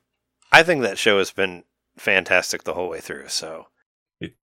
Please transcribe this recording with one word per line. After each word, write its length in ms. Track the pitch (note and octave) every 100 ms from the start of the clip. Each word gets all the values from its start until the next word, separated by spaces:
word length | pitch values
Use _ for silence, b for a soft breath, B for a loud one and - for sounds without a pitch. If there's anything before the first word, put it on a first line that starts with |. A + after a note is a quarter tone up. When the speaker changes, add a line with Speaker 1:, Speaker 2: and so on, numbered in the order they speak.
| _ _ _ _ _
Speaker 1:
I 120 | D3
think 180 | E3 D#3
that 160 | A#2 F#2+
show 200 | A2+ G2+
has 120 | F2+
been 320 | - F#2+ F2 - _ _ -
fantastic 680 | - F#2+ E2+ F#2 - F2
the 100 | -
whole 140 | D#2+ F2+
way 120 | D#2+
through, 280 | - D2+ C#2
so. 380 | - D#2+ D#2+ - _ _ _ _ _
Speaker 2:
Me 140 | - -